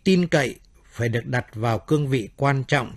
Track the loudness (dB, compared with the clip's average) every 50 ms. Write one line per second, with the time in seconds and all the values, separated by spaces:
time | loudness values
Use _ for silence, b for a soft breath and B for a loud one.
0 | 2 4 4 4 4 2 2 0 0 0 -4 -10 _ _ _ _ _ _ -6 -4
1 | -2 -2 -2 -2 -4 -2 -4 -4 -4 -6 -8 -4 -2 -2 -2 -2 -2 0 0 0
2 | 0 0 -2 -2 -4 -6 -6 -2 0 0 0 0 -2 0 0 -2 -2 -2 -8